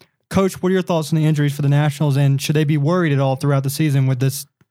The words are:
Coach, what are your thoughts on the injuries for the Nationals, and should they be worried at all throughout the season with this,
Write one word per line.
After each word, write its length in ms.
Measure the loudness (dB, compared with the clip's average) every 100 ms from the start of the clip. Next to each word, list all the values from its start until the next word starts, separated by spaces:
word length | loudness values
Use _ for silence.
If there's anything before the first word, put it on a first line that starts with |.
| _ _ _
Coach, 320 | -2 -2 -2
what 80 | -2
are 20 |
your 100 | -2
thoughts 300 | -2 -4 -2
on 60 | 0
the 80 | 0
injuries 280 | 0 -2
for 60 | -2
the 80 | 0
Nationals, 480 | 2 0 0 0 2
and 240 | 2 2
should 160 | 0 0
they 80 |
be 140 | 2 2
worried 340 | 2 2 2
at 60 | 2
all 180 | 0 0
throughout 280 | 0 0
the 60 | 0
season 360 | -2 0 2 0
with 140 | 0
this, 260 | -2 -4 -10 _ _